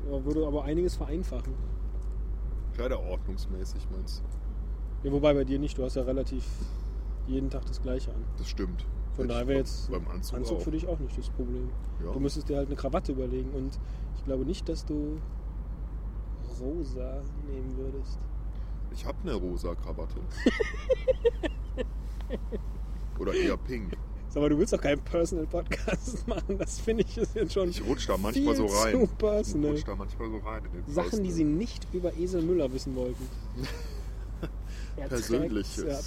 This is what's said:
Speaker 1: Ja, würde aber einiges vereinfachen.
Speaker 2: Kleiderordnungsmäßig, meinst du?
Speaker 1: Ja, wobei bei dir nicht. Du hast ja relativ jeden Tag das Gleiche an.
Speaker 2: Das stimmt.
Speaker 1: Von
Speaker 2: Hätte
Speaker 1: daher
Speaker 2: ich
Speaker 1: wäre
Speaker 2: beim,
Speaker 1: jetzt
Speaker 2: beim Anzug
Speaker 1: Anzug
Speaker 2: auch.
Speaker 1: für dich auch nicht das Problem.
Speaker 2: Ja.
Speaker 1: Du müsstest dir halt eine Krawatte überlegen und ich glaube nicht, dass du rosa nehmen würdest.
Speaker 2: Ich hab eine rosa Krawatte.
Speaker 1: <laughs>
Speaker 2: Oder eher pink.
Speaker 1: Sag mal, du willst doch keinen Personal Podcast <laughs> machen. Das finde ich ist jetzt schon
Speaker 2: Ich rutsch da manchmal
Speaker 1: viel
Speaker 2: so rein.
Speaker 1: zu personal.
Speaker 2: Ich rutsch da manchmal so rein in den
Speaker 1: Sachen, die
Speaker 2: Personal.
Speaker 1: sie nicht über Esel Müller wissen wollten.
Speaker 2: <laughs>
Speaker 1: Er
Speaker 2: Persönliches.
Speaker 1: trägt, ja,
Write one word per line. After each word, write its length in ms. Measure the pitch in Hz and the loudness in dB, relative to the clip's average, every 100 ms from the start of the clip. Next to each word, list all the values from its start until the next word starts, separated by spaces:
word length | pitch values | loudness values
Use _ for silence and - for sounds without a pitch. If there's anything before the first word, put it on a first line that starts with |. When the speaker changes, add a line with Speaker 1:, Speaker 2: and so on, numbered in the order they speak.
| 147 | 0
Speaker 1:
Ja, 140 | 139 135 | 0 2
würde 200 | 151 156 | 2 4
aber 160 | 147 | 2
einiges 320 | 139 160 180 - | 2 4 4 2
vereinfachen. 580 | 147 160 185 123 - - - - - - - - - - - - - - | 0 0 0 -2 -2 -2 -2 -2 -2 -2 -2 -2 -2 0 0 0 0 0
Speaker 2:
Kleiderordnungsmäßig, 1120 | 127 123 92 92 - 95 - 92 95 - - | 0 0 0 -2 -2 -2 -2 -2 -2 -4 -4
meinst 280 | 95 95 - | -4 -4 -4
du? 840 | - - - - - - - - 139 | -4 -4 -4 -4 -2 -2 -2 -2 2
Speaker 1:
Ja, 60 | |
wobei 200 | 143 151 | 6 6
bei 100 | 143 | 6
dir 160 | 131 139 | 4 2
nicht. 180 | 147 - | 2 0
Du 60 | |
hast 120 | 127 131 | 0 0
ja 80 | |
relativ 420 | 127 127 131 127 - - - - - - - - - | 2 2 2 0 -2 -2 -2 -2 -4 -4 -4 -2 0
jeden 220 | 135 135 | 0 0
Tag 160 | 131 - | -2 -2
das 160 | - | -2
Gleiche 300 | 131 127 120 | 0 0 0
an. 120 | 113 113 - | -2 -2 -4
Speaker 2:
Das 100 | - | -4
stimmt. 360 | - - 180 - - - - | -2 -2 -2 -2 -2 -2 0
Speaker 1:
Von 100 | 120 | 0
Speaker 2:
Hätte 20 | |
Speaker 1:
daher 140 | 120 | 2
Speaker 2:
ich 60 | 123 | 4
Speaker 1:
wäre 100 | 135 | 4
Speaker 2:
beim, 80 | 127 | 4
Speaker 1:
jetzt 260 | - - | 0 -2
Speaker 2:
beim 160 | 92 85 87 | -2 -2 -4
Anzug 220 | - 123 | -2 -2
Speaker 1:
Anzug 200 | 113 113 | 0 0
Speaker 2:
auch. 40 | |
Speaker 1:
für 100 | - | 0
dich 160 | 104 - | 0 0
auch 120 | - | 0
nicht 180 | 139 127 | 0 -2
das 120 | - | -2
Problem. 400 | - 123 123 123 - - - 85 | -2 -2 -2 -2 -2 -4 -4 -2
Speaker 2:
Ja. 60 | |
Speaker 1:
Du 80 | 127 | 0
müsstest 300 | 143 151 147 | 0 0 0
dir 80 | 139 | 0
halt 100 | 139 | 0
eine 80 | 143 | 0
Krawatte 360 | 135 165 - | 0 0 0
überlegen 360 | 131 127 127 127 | 0 0 0 -2
und 280 | 139 135 - - - - - | -2 -2 -4 -4 -4 -4 -4
ich 80 | - | 0
glaube 200 | 131 131 | 0 0
nicht, 220 | 185 - | 0 -2
dass 160 | 160 - | -2 -2
du 340 | 151 147 156 - - - - - - - - - - - - - - | -2 -2 -4 -4 -6 -6 -6 -6 -6 -6 -4 -4 -6 -6 -6 -6 -4
rosa 600 | 127 170 139 127 127 131 - 143 147 | -2 -2 -2 -2 -2 -4 -4 -4 -4
nehmen 280 | 131 131 131 | -4 -4 -2
würdest. 420 | 127 139 - - - - - - - - - | -4 -4 -4 -4 -4 -4 -4 -4 -4 -4 -4
Speaker 2:
Ich 140 | - - | -4 -4
hab 100 | - | -2
eine 100 | 170 110 | -2 0
rosa 400 | 90 87 87 85 | 0 0 -2 -2
Krawatte. 440 | 87 80 - - - - 247 - - - - 523 - 508 466 - 302 - - - | -4 -4 -4 -4 -4 2 2 4 0 -2 0 2 4 4 4 2 -2 -2 -4 -2
Speaker 1:
<laughs> 120 | - - - - - - - - - - - - - - | -2 -2 -4 -4 -4 -4 -4 -4 -4 -4 -4 -4 -4 0
Speaker 2:
Oder 140 | 95 | 2
eher 240 | 381 - - | 4 4 2
pink. 400 | - 123 98 - - - - | 0 -2 -2 -4 -6 -6 -2
Speaker 1:
Sag 120 | 147 | 4
mal, 80 | 147 | 6
du 80 | 151 | 6
willst 140 | 185 | 6
doch 80 | 147 | 4
keinen 180 | 143 143 | 4 2
Personal 440 | - 170 165 175 156 | 2 2 2 2 0
Podcast 800 | 170 - - - 190 - 226 - | -2 0 -2 0 0 -2 -4 -2
<laughs> 0 | |
machen. 300 | 196 - 196 | -2 0 0
Das 220 | - - | -2 0
finde 240 | - 220 - | 2 2 2
ich 100 | - | 0
ist 160 | 208 220 | 0 0
jetzt 180 | 208 | 2
schon 160 | 202 180 | 2 2
Speaker 2:
Ich 140 | - 110 | 0 0
rutsch 220 | - - | 0 2
da 100 | 95 | 2
manchmal 380 | 104 269 285 269 | 4 4 4 4
Speaker 1:
viel 120 | 214 | 6
Speaker 2:
so 80 | 202 | 6
rein. 160 | 220 | 6
Speaker 1:
zu 140 | 247 214 - | 6 6 6
personal. 540 | 214 208 214 151 151 | 4 4 2 2 2
Speaker 2:
Ich 40 | 147 | 2
rutsch 80 | 147 | 0
da 80 | 98 | -4
manchmal 340 | 98 - 113 | -4 -4 -4
so 80 | 110 | -4
rein 260 | 107 110 - | -4 -4 -6
in 60 | |
den 200 | 87 147 | -6 -2
Speaker 1:
Sachen, 160 | 147 175 | 0 2
die 60 | 220 | 2
Speaker 2:
Personal. 140 | 185 | 2
Speaker 1:
sie 100 | 165 | 4
nicht 440 | 151 156 233 - - | 4 4 0 -4 -4
über 200 | 180 170 156 | -2 0 0
Esel 260 | 180 185 | 0 2
Müller 280 | 165 180 135 | 4 4 4
wissen 220 | 131 139 127 | 0 -2 -2
wollten. 320 | 127 120 127 - - - | -2 -2 -6 -6 -6 -6
Speaker 2:
<laughs> 100 | 131 - - - - - - - - - - - - - | -4 -4 -6 -6 -6 -6 -6 -6 -6 -6 -8 -6 -6 -6
Speaker 1:
Er 80 | - | -2
Speaker 2:
Persönliches. 640 | 123 110 120 - 107 98 - | -2 2 2 4 0 -2 -2
Speaker 1:
trägt, 140 | - | -2
ja, 60 | 139 | -2